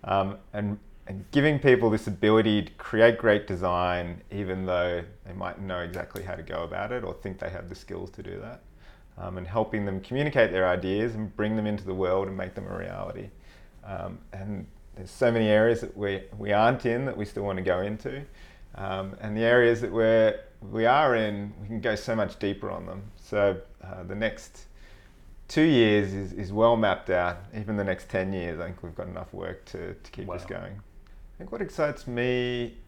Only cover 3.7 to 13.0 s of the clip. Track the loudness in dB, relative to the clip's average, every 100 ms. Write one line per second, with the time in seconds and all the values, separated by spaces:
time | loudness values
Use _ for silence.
3.7 | 2 2 0 -4 -8 -10 -8 -4 -4 0
4.7 | 0 0 -2 -6 -14 -14 -8 -8 -8 -8
5.7 | -6 -6 -8 -10 -10 -10 -10 -8 -8 -6
6.7 | -6 -6 -6 -8 -8 -10 -8 -10 -10 -12
7.7 | -16 -12 -12 -12 -14 -14 -12 -14 -16 -20
8.7 | -20 -20 -20 -20 -14 -10 -10 -4 -2 -2
9.7 | -2 -2 -4 -6 -2 0 4 4 4 2
10.7 | 2 0 0 0 -4 -8 -2 0 0 -2
11.7 | -4 -4 -2 2 2 0 -4 -8 -8 -10
12.7 | -8 -8 -8